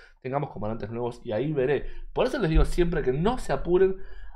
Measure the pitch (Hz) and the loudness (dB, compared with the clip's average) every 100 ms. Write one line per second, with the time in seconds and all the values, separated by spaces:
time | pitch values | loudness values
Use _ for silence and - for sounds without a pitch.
0 | - _ 127 139 147 - 104 117 104 117 | -20 _ -6 -4 -4 -6 -6 -6 -6 -6
1 | 120 120 - 107 147 143 123 117 - - | -6 -6 -4 -2 0 0 2 0 -2 -8
2 | - - 240 285 170 160 143 - 170 170 | -6 -2 0 0 4 4 4 4 2 2
3 | 131 135 190 254 - 139 170 180 190 196 | 0 2 2 0 -2 -2 2 4 4 2
4 | - - - | -6 -8 -8